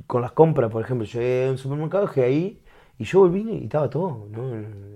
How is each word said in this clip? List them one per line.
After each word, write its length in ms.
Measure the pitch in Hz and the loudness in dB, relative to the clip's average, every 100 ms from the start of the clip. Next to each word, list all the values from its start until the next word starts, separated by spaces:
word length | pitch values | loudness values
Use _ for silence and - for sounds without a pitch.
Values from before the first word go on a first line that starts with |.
| - | -4
con 160 | 123 | -4
las 120 | 120 | 0
compras, 360 | - 160 139 113 | 6 6 6 0
por 140 | 113 | -2
ejemplo, 220 | 110 127 101 | -4 -4 -4
yo 140 | 117 | -2
iba 260 | 123 127 131 | 0 0 0
a 40 | |
un 60 | 131 | -2
supermercado, 480 | 135 147 156 185 202 | -4 -6 -2 -2 0
dejé 160 | 139 | 2
ahí, 380 | 123 143 190 - - - - - | 2 2 -2 -8 -20 -20 -20 -10
y 60 | 110 | 2
yo 140 | 185 | 6
volví 280 | 185 190 226 | 6 4 -4
y 140 | 165 117 | -6 -4
estaba 240 | 151 135 | -2 -2
todo, 380 | 151 185 113 104 | -2 -4 -6 -10
¿no? 220 | 107 131 110 107 101 101 | -10 -8 -8 -10 -14 -18